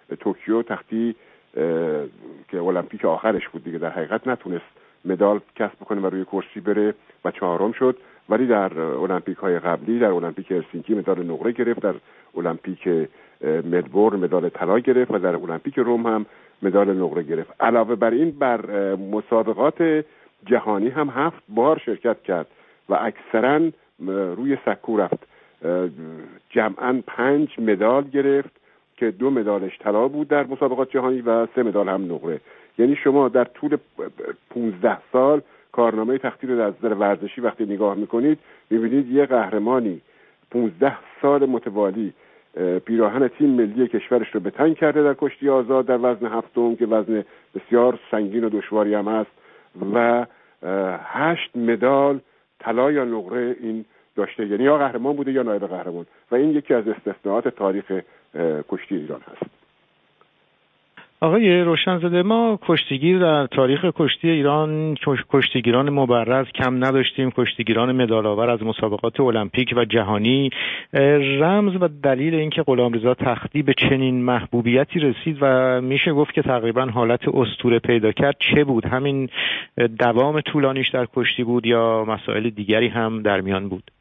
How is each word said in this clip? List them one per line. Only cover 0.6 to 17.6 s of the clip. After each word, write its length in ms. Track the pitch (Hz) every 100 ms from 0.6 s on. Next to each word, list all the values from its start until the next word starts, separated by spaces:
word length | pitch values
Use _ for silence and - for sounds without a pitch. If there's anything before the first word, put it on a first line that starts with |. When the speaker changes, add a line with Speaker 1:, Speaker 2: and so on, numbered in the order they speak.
Speaker 1:
تختی، 520 | 113 95 - 113 117 110 _ _ _ -
اه، 60 | 80 82 82 76 69 - 65 76 -
که 120 | 92
المپیک 440 | 87 92 - 107 98
آخرش 420 | 82 110 107 -
بود 140 | 82
دیگه، 140 | - 82
در 120 | 82
حقیقت 380 | 80 78 110 131
نتونست 380 | 123 98 87 - _ _ _ -
مدال 340 | 90 101 104 - -
کسب 200 | 104 -
بکنه 200 | - 104
و 40 | 95
روی 200 | 92 92
کرسی 340 | 98 - 107
بره 340 | 92 101 104 104 _ _ 180
و 60 |
چهارم 400 | - - 85 101
شد، 260 | 117 127 127 - - -
ولی 180 | 107 127
در 320 | 110 95 78
المپیک‌های 800 | 80 65 92 92 92 87 95 87
قبلی، 400 | 87 80 76 117
در 120 | 113
المپیک 400 | 90 85 82 92
هلسینکی 440 | 90 80 87 - 107
مدال 280 | 92 90
نقره 280 | 85 80 113
گرفت، 300 | 120 117 113
در 140 | 101 85 _ _ _ -
المپیک، 500 | 87 82 92 90 92
اه، 720 | 82 78 - - _ 73 80
ملبورن 580 | 85 87 76 92 110 101
مدال 300 | 90 90 85
طلا 300 | - 87 107
گرفت 320 | 123 127 127
و 80 | 107
در 160 | 90 85
المپیک 440 | 82 82 92 -
روم 280 | 120 120 117
هم 180 | 110 107 - - _
مدال 360 | 98 101 101 92
نقره 260 | 87 78
گرفت. 380 | 73 80 80 -